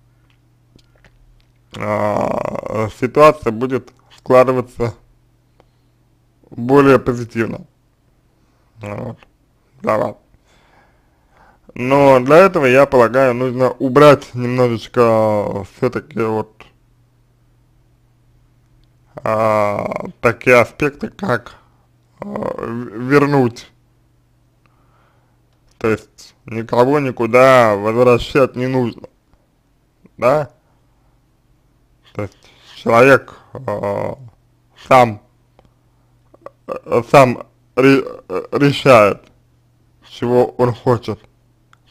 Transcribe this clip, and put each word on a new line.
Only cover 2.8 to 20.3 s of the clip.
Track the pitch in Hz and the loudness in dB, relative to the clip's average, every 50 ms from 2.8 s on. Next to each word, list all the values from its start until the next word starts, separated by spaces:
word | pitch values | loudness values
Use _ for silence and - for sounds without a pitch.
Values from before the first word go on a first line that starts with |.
| 110 104 - - | -6 -8 -6 -6
ситуация | 131 117 - 147 151 156 147 - - 117 | -6 -2 2 4 4 4 4 0 -4 -8
будет | 107 110 131 127 135 123 - - _ _ _ _ _ | -6 -6 -6 -6 -6 -6 -8 -10 _ _ _ _ _
складываться | _ - - 127 127 127 131 127 127 117 - - - 117 113 - _ _ _ _ _ _ _ _ _ _ _ _ _ _ _ _ _ _ _ _ _ _ _ _ _ _ _ _ _ _ - | _ -2 2 4 4 4 4 0 -4 -6 -8 -8 -8 -8 -8 -8 _ _ _ _ _ _ _ _ _ _ _ _ _ _ _ _ _ _ _ _ _ _ _ _ _ _ _ _ _ _ -18
более | - 117 117 127 139 143 139 139 131 117 | -14 -8 -2 2 4 4 6 6 4 2
позитивно, | - 127 120 123 117 110 - 113 110 110 - - - _ _ _ _ _ _ _ _ _ _ _ _ _ _ _ _ _ _ _ _ _ _ - | 2 -2 -6 -6 -8 -10 -6 -6 -6 -6 -8 -14 -16 _ _ _ _ _ _ _ _ _ _ _ _ _ _ _ _ _ _ _ _ _ _ -18
вот, | 107 104 104 - - - - _ _ _ _ _ _ _ _ _ _ _ _ _ | -14 -14 -12 -12 -12 -14 -14 _ _ _ _ _ _ _ _ _ _ _ _ _
для | - 120 110 | -4 -4 -2
вас. | 107 117 110 - _ _ _ _ _ _ _ _ _ _ _ _ _ _ _ _ _ _ _ _ _ _ _ _ _ _ _ _ _ _ _ - | -2 -2 -6 -8 _ _ _ _ _ _ _ _ _ _ _ _ _ _ _ _ _ _ _ _ _ _ _ _ _ _ _ _ _ _ _ -12
Но | - 123 131 135 143 143 135 131 127 | -8 -4 -2 0 2 4 4 4 4
для | 123 139 151 | 4 4 4
этого, | 170 190 190 185 165 139 | 6 6 4 2 0 0
я | 123 127 135 139 | 2 4 4 2
полагаю, | 135 135 123 117 110 120 131 135 127 117 | 4 4 2 2 2 2 0 0 0 0
нужно | 120 131 131 120 127 127 120 | -2 -4 -4 -2 -2 -2 -2
убрать | - - 139 131 123 143 147 147 139 139 - - - | -2 -4 -4 0 4 6 6 6 6 4 0 -10 -12
немножечко | 123 123 120 123 127 123 120 117 107 - - - 123 117 117 110 110 110 107 107 104 98 - - 98 95 - _ | -8 -6 -4 -2 0 0 0 -2 -6 -8 -6 0 0 2 2 2 2 0 0 -2 -2 -4 -6 -8 -10 -12 -14 _
всё-таки | - 131 123 - 110 - - - 107 | -6 -6 -4 -4 -6 -12 -10 -8 -6
вот, | 113 110 110 107 107 - _ _ - _ _ _ _ _ _ _ _ _ _ _ _ _ _ _ _ _ _ _ _ _ _ _ _ _ _ _ _ _ _ _ _ _ _ _ _ _ _ _ _ _ _ _ _ _ _ _ _ _ - | -4 -4 -4 -6 -8 -10 _ _ -20 _ _ _ _ _ _ _ _ _ _ _ _ _ _ _ _ _ _ _ _ _ _ _ _ _ _ _ _ _ _ _ _ _ _ _ _ _ _ _ _ _ _ _ _ _ _ _ _ _ -18
а, | - - 113 110 107 113 110 107 107 104 104 101 110 - - - - - - - - | -10 -6 -4 -4 -2 -2 -2 0 -2 -2 -4 -4 -6 -8 -8 -8 -10 -12 -14 -10 -4
такие | - 117 | -4 -4